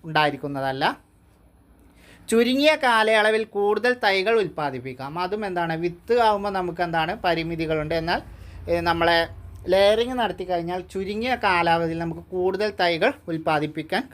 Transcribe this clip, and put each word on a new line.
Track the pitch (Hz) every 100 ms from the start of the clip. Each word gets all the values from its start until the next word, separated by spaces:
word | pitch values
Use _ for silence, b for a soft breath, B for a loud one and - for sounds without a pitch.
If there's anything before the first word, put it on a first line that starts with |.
ഉണ്ടായിരിക്കുന്നതല്ല. | 165 156 147 139 143 139 135 131 185 - _ _ _ _ _ _ _ - _ B B B -
ചുരുങ്ങിയ | 226 240 269 302 302
കാലയളവിൽ | 262 220 214 220 214 220
കൂടുതൽ | 220 202 202 220 247 247
തൈകൾ | 208 190 196 226
ഉൽപ്പാദിപ്പിക്കാം. | 180 160 143 131 131 127 135 170
അതും | 180 208 202
എന്താണ്, | 175 165 160
വിത്ത് | 175 170 - 240
ആവുമ്പോൾ | 220 202 202
നമുക്ക് | 190 180 170
എന്താണ്, | 170 165 160 208
പരിമിതികളുണ്ട്. | 180 165 165 165 160 156 151
എന്നാൽ, | 165 160 240 - B B B -
ഏ, | 170
നമ്മളെ | 170 170 170 170 165 - - - -
ലെയറിങ് | 190 202 220 240
നടത്തി | 254 208 175
കഴിഞ്ഞാൽ | 180 175 170 180 175
ചുരുങ്ങിയ | 190 196 208 247 240
കാലാവധിയിൽ | 202 175 170 170 165 165
നമുക്ക് | 165 165
കൂടുതൽ | - 185 185 185 214 196
തൈകൾ | 175 160 233 269 -
ഉൽപ്പാദിപ്പിക്കാൻ | 160 160 151 151 156 151 190 -